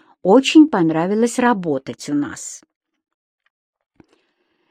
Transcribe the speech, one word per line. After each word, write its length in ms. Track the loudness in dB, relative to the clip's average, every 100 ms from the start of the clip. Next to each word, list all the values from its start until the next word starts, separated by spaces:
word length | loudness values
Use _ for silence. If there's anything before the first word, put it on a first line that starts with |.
| _ _
очень 460 | 2 2 4 4 4
понравилось 720 | 2 0 0 -2 -2 -2 0
работать 720 | -2 0 -4 -6 -8 -14 -8
у 40 |
нас. 480 | -6 -6 -10 -18 -20 _ _ _ _ _ _ _ _ _ _ _ _ _ _ _ _ _ _ _ _ _